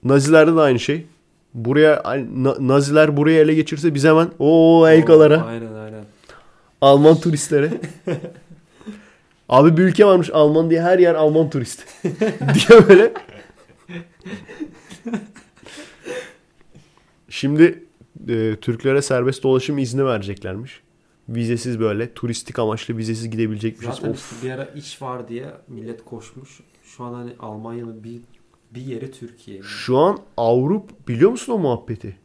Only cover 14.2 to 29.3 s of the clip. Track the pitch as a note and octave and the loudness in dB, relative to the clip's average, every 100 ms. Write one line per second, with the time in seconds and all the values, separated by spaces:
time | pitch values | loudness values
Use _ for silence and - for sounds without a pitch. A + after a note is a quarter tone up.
14.2 | F3+ G3 - A#4+ D#4 - _ - A#3 A3+ | -20 -20 -20 -18 -18 -18 _ -18 -12 -12
15.2 | - - _ _ - - D4 _ - E3+ | -12 -20 _ _ -20 -20 -20 _ -16 -14
16.2 | - _ _ _ _ - _ _ _ _ | -16 _ _ _ _ -20 _ _ _ _
17.2 | _ - C#3 D3+ E3 - _ _ _ - | _ -8 -6 2 2 2 _ _ _ -20
18.2 | - A#2 A2 G#2+ - A2+ C3+ C3+ C3+ B2+ | -8 -6 -4 -6 -8 -6 -2 -2 -2 -4
19.2 | B2 C3 C3+ C3 C3 D3 B2+ B2+ C3+ A2+ | -4 -4 -2 -2 -2 -6 -6 -4 -4 -4
20.2 | G2 G2 F2+ F#2+ C3 - _ _ _ _ | -8 -12 -12 -12 -14 -20 _ _ _ _
21.2 | - A#2 A2+ A#2+ B2 A#2 A2 G2+ A#2 - | -12 -8 -4 -6 -6 -4 -4 -4 -8 -10
22.2 | A#2+ A#2 - - A2 A2 - A#2 A2 A2 | -10 -10 -10 -6 -6 -6 -8 -10 -8 -8
23.2 | A2+ A2 A2+ G#2+ A2+ A2 A#2+ C3 - A2 | -10 -6 -6 -6 -8 -10 -14 -10 -10 -10
24.2 | - A#2 B2+ C3+ C#3 D3+ C#3 - C3+ B2+ | -12 -16 -14 -12 -14 -16 -20 -18 -14 -14
25.2 | A2 A#2 C#3 - _ A#2+ A2+ A#2 - A#2 | -14 -16 -16 -20 _ -20 -18 -18 -18 -20
26.2 | G2+ - C3+ _ _ _ _ _ B2 A#2+ | -20 -20 -20 _ _ _ _ _ -16 -16
27.2 | A#2+ A#2+ A2+ G#2+ A2+ A#2 A#2 A2 A2 A#2+ | -16 -18 -18 -16 -14 -14 -14 -18 -20 -20
28.2 | A#2+ _ _ _ _ A2+ C3 A#2 C3 - | _ _ _ _ _ -18 -14 -14 -14 -18
29.2 | A#2 | -20